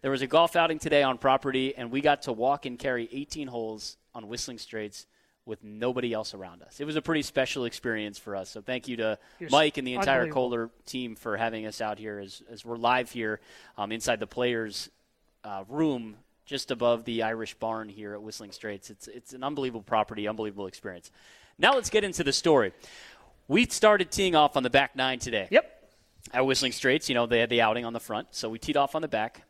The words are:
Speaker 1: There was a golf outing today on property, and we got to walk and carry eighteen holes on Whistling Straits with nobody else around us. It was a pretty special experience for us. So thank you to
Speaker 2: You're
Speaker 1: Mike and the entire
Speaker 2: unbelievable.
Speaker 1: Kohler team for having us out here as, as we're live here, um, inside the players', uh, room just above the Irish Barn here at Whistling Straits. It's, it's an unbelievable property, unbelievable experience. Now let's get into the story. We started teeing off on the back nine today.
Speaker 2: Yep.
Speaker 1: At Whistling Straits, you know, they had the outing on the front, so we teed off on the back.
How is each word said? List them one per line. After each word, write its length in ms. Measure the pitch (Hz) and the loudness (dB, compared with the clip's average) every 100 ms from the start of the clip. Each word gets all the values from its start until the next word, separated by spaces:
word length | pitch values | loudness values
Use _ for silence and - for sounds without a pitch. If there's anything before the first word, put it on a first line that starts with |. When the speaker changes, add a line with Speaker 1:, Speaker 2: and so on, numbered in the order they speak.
Speaker 1:
There 80 | 139 | 0
was 100 | 135 | 0
a 60 | 131 | 4
golf 280 | 160 170 | 6 6
outing 240 | 175 165 156 | 4 2 2
today 240 | 160 147 | 2 4
on 140 | 139 123 | 4 4
property, 580 | 139 135 143 131 131 | 4 4 4 0 0
and 160 | 139 120 | -4 -4
we 120 | 131 | 0
got 200 | 147 143 | 2 2
to 100 | - | 0
walk 340 | 110 127 143 135 | -2 0 0 -4
and 120 | 120 | -6
carry 300 | 139 123 113 | -4 -4 -4
eighteen 380 | 135 147 156 135 | -8 -10 -10 -8
holes 480 | 120 110 107 - - _ | -6 -8 -8 -12 -16 _
on 140 | 120 107 | -18 -12
Whistling 300 | 120 - 117 | -8 -8 -10
Straits 480 | - 113 104 - - _ _ _ - | -10 -8 -8 -10 -20 _ _ _ -14
with 180 | 107 | -12
nobody 480 | 107 107 120 127 120 | -12 -4 -2 0 -2
else 220 | 110 107 | -2 -6
around 260 | 101 92 90 | -10 -14 -16
us. 180 | 82 - | -20 -12
It 60 | |
was 120 | 147 156 | -4 -4
a 40 | |
pretty 220 | 147 160 | 0 -2
special 420 | 139 - 131 143 | 0 0 0 0
experience 540 | 120 - 123 110 107 101 | -4 -4 -4 -4 -4 -10
for 180 | - 98 | -10 -8
us. 140 | 92 | -8
So 100 | 113 | -12
thank 260 | 101 127 120 | -8 -8 -6
you 120 | 120 | -2
to 200 | 110 107 _ _ | -2 -2 _ _
Speaker 2:
You're 100 | 165 | 2
Speaker 1:
Mike 300 | 143 156 147 | 4 4 2
and 80 | 127 | -4
the 80 | |
entire 300 | 127 - 135 | -2 2 2
Speaker 2:
unbelievable. 260 | 120 131 127 | 2 0 0
Speaker 1:
Kohler 200 | 120 113 _ | 0 -4 _
team 320 | - 127 123 110 | -10 -8 -8 -8
for 220 | 117 104 | -6 -2
having 260 | 113 110 | -2 -2
us 160 | 110 - | -8 -6
out 180 | 110 104 | -6 -6
here 200 | 107 104 | -8 -10
as, 240 | 98 - - | -12 -16 -20
as 160 | 113 117 | -18 -10
we're 100 | 120 | 0
live 360 | 117 127 123 | 2 2 0
here, 280 | 120 110 107 - - - - | -4 -4 -4 -8 -20 -20 -6
um, 140 | 104 | -4
inside 280 | 113 120 113 | -4 0 -2
the 60 | 104 | -2
players', 640 | - 123 117 110 101 - _ _ _ _ _ | -2 0 0 -4 -8 -14 _ _ _ _ _
uh, 220 | 107 98 98 | -12 -12 -8
room 480 | 143 160 131 113 104 _ _ | 0 0 0 -6 -14 _ _
just 260 | - 139 - | -8 -8 -4
above 360 | 123 120 117 117 | 2 2 2 0
the 160 | 113 | -2
Irish 320 | 110 113 110 | -2 -2 -6
Barn 340 | - 110 110 110 | -6 -6 -4 -8
here 240 | 101 104 | -12 -12
at 80 | 104 | -12
Whistling 320 | 107 - 104 | -12 -14 -16
Straits. 380 | - 110 101 - | -12 -10 -10 -12
It's, 180 | 104 - | -18 -18
it's 240 | 117 - | -18 -18
an 100 | 131 | -8
unbelievable 380 | 135 147 131 113 | -6 -4 -4 -6
property, 460 | 101 110 104 107 104 | 0 0 2 -2 -4
unbelievable 380 | 107 107 101 95 | -4 -6 -6 -12
experience. 440 | - 107 90 - _ - - _ _ | -10 -12 -12 -16 _ -20 -20 _ _
Now 140 | 220 | 4
let's 160 | 269 220 | 4 2
get 160 | 214 | 0
into 180 | 202 180 | 0 -2
the 100 | 143 | 0
story. 400 | - 170 147 101 - - - - - - _ _ | 2 6 6 6 -2 -20 -20 -20 -20 -20 _ _
We 160 | 156 | 2
started 460 | 247 - 220 208 185 | 2 4 6 6 2
teeing 240 | - 190 | 0 4
off 200 | 165 147 | 6 6
on 100 | 147 | 4
the 60 | 127 | 4
back 240 | 131 135 135 | 4 4 0
nine 220 | 131 127 | -2 -2
today. 300 | 123 113 92 | -2 -2 4
Speaker 2:
Yep. 400 | 240 - - _ _ _ _ - | 4 4 -14 _ _ _ _ -6
Speaker 1:
At 100 | 123 | 0
Whistling 280 | 131 131 131 | 2 2 0
Straits, 360 | 120 131 131 - | 0 2 2 2
you 60 | |
know, 100 | 123 | 0
they 140 | 120 117 | 4 4
had 100 | 117 | 4
the 140 | 120 | 4
outing 240 | 113 113 117 | 4 2 -2
on 80 | |
the 60 | 117 | -8
front, 280 | - 107 - | -6 -8 -6
so 180 | - 113 | -8 -8
we 80 | 113 | -6
teed 180 | - 139 | -2 0
off 180 | 139 | 2
on 60 | 156 | 0
the 80 | 156 | -2
back. 360 | 110 113 - _ | -2 -2 -6 _